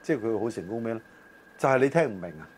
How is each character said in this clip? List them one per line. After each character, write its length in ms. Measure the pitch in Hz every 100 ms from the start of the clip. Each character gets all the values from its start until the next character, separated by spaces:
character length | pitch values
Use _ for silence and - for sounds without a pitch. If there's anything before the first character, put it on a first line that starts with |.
即 100 | -
係 60 | 147
佢 200 | 107 110
好 100 | 113
成 180 | 107 87
功 140 | 113
咩 120 | 113
呢？ 80 | 113 - - - - - -
就 100 | 143
係 120 | 131
你 100 | 139
聽 140 | 160 147
唔 80 | 98
明 40 | 87 78
啊！ 80 | 78